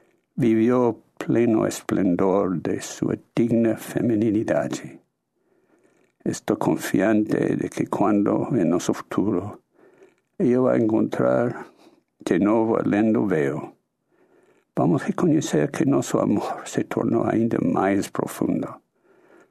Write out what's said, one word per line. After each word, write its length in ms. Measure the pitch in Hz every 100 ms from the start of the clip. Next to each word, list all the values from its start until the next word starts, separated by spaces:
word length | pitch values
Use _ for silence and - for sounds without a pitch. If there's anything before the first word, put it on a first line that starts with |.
| _ _ _ -
viveu 520 | 117 113 113 123 120
o 40 | 110 _ -
pleno 480 | - 117 117 110 101
esplendor 920 | - - 92 98 87 95 98 92 85
de 200 | - 95
sua 360 | - - - 107 - -
digna 420 | 117 117 113 -
feminilidade. 1200 | - - 113 110 113 104 113 76 64 - - - _ _ _ _ _ _ _ _ _ _ _ _
Estou 320 | - - - 107
confiante 1000 | - - - - 98 107 107 - - -
de 120 | -
que 200 | - -
quando, 600 | - 101 104 107 107 - 123
em 80 |
nosso 300 | 80 85 -
futuro, 640 | - - - 98 90 104 - _ _ _ _ - _ _ -
eu 300 | 139 123 127
a 100 | 123
encontrar 880 | 110 110 113 - 123 127 120 - - _ - _ _ _
de 140 | - 90
novo 400 | 101 113 113 107
além 340 | - 101 110
do 140 | 113 107
véu, 500 | 82 69 76 - - _ _ _ _ _ _ _ _ _ -
vamos 240 | 151 165
reconhecer 720 | - - 180 151 - 151 147
que 120 | -
nosso 360 | 139 139 - 110
amor 420 | 101 98 - - -
se 160 | -
tornou 400 | - 110 - -
ainda 340 | - 110 117 113
mais 460 | - 87 95 101 -
profundo. 600 | - - - - - - - _ _ _ _ _ - _